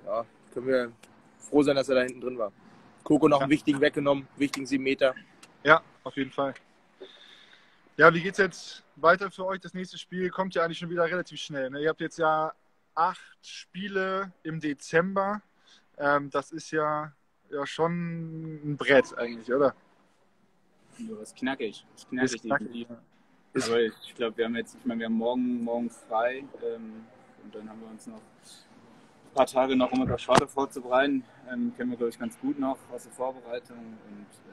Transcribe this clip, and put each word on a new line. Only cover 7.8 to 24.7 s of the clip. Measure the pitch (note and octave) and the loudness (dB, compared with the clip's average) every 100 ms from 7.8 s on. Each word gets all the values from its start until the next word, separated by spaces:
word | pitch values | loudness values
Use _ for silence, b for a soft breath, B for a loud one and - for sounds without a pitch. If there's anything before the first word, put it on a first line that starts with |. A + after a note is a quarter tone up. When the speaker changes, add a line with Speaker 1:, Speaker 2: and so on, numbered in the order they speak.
| _ - | _ 6
Speaker 2:
Ja, | D#3+ | 8
wie | E3+ | 8
geht's | G3 G3 | 0 0
jetzt | F#3+ - - - - - | 0 0 -14 -18 -20 2
weiter | D#3+ F3+ G3 | 4 4 2
für | - F#3 | -6 -6
euch? | F#3+ | -6
Das | F3+ | -8
nächste | F#3 F#3 F3 | -10 -10 -12
Spiel | - F3+ F3+ | -10 -6 -4
kommt | F3+ F#3+ F3+ | -2 -4 0
ja | |
eigentlich | E3 E3 | -2 -2
schon | E3+ | -6
wieder | F3 | -2
relativ | E3 F3+ E3+ D3+ | 0 0 -6 -12
schnell, | - C#3+ C3 | -10 -6 -6
ne? | C#3+ | -2
Ihr | D3+ | -2
habt | D#3 | -2
jetzt | E3 - | -6 0
ja | D#3+ D#3 D#3 - _ _ _ - | 2 2 0 -6 _ _ _ 0
acht | F3 F3 - - - | 0 0 -14 -20 -18
Spiele | - - F3+ G3+ G3 F#3+ F#3+ G3 - | -18 -14 -12 -6 -2 -2 -2 -4 -8
im | D#3+ D#3+ | -8 -6
Dezember. | D#3 C#3 - E3 F#3 G3 G3 G#3 - b b b b - | -4 -6 0 2 2 0 -2 -4 -8 b b b b -4
Ähm, | C#3+ C#3+ C#3+ | 2 2 2
das | C#3+ - | -4 -4
ist | D#3+ - | -10 -4
ja, | D#3+ D3+ D3+ D#3 - _ _ _ | -2 0 -2 -4 -12 _ _ _
ja | C#3+ C#3 | -6 -6
schon | - E3 F3 E3+ E3 E3 D#3+ D#3+ D#3 D3 | 0 0 0 -4 -6 -8 -8 -10 -8 -6
ein | C#3+ | -2
Brett | B2+ C3+ - - | 6 6 6 0
eigentlich, | A#2+ A#2 A2+ | -6 -6 -2
oder? | C3 C#3 - _ _ _ _ _ _ _ _ _ _ _ - | 2 2 0 _ _ _ _ _ _ _ _ _ _ _ -16
Speaker 3:
Ja, | A2+ G#2+ | -12 -12
ist | G#2+ - | -14 -6
knackig. | B2+ C3+ A2 - - - | -6 -4 -6 -8 -18 -20
Ist | - | -10
knackig, | B2+ B2+ A#2 | -2 -2 -2
Speaker 2:
Ist | |
knackig, | A2+ C#3+ G#2+ | -2 -2 -2
Speaker 3:
definitiv. | A#2+ A2+ | -10 -12
Speaker 2:
ja. | A#2 _ _ _ _ _ C3 A#2 | -16 _ _ _ _ _ -4 0
Speaker 3:
Aber | A#2 | 2
ich, | A2+ - - | 2 -2 -16
ich | - | -6
glaub, | A#2 A2 | -6 -2
wir | A2+ | -2
haben | A#2 | -2
jetzt, | A2 | -6